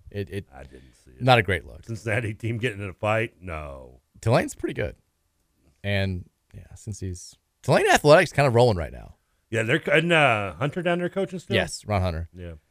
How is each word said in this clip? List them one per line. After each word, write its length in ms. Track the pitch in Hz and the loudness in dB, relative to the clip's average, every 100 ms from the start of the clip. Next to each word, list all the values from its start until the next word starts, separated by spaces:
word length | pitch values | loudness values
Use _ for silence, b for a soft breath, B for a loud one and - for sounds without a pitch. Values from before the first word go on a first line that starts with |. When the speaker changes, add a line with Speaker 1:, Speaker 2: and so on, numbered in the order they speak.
| - | -14
Speaker 1:
It, 200 | 101 98 | -10 -10
it 160 | 98 - | -10 -12
Speaker 2:
I 80 | 67 | -18
didn't 320 | 67 65 65 _ | -20 -20 -20 _
see 60 | _ | _
it. 100 | 64 | -2
Speaker 1:
Not 160 | 127 123 | 4 6
a 40 | |
great 240 | 98 87 - | 4 -2 -4
look. 180 | - | -18
Speaker 2:
Cincinnati 500 | - 113 113 107 120 | -14 -10 -4 -4 -4
team 240 | 107 113 117 | -6 -6 -4
getting 220 | 120 98 | -6 -6
in 80 | 101 | -12
a 40 | |
fight? 400 | 85 107 110 117 _ | -6 -2 -2 -4 _
No. 600 | 90 80 73 67 64 64 _ _ | -12 -10 -10 -14 -18 -20 _ _
Speaker 1:
Tulane's 340 | 113 143 277 | 0 2 0
pretty 200 | - 330 | -6 -8
good. 220 | - - - _ _ _ _ _ _ _ _ | -6 -8 -8 _ _ _ _ _ _ _ _
And, 460 | 101 101 98 90 - _ _ | -4 -2 -2 -4 -10 _ _
yeah, 80 | 98 90 - | -20 -20 -18
Cincy's, 600 | - 101 98 90 - - _ _ | -14 -10 -10 -10 -14 -20 _ _
Tulane 240 | - 180 415 | 0 2 4
Athletics 440 | 320 151 160 170 | 4 8 6 6
kinda 180 | - 143 | 2 2
rolling 260 | 117 123 92 | 6 4 2
right 160 | 76 | -4
now. 240 | 60 50 - _ _ - | -10 -18 -20 _ _ -8
Speaker 2:
Yeah, 120 | 113 | -4
they're, 200 | 113 156 180 | 0 -2 2
and, 200 | 151 165 | 2 4
uh, 420 | 165 143 107 98 | 4 4 2 -2
Hunter 280 | 82 143 180 | -4 -6 -4
down 160 | 170 175 | -2 -2
there 100 | 175 | -2
coaching 280 | 190 190 185 | -4 -6 -6
still? 160 | - | -4
Speaker 1:
Yes, 300 | 107 82 - - | -2 -2 -6 -4
Ron 140 | 101 | -2
Hunter. 260 | 92 80 85 | -2 -4 -8
Speaker 2:
Yeah. 200 | 90 87 78 _ | -12 -16 -16 _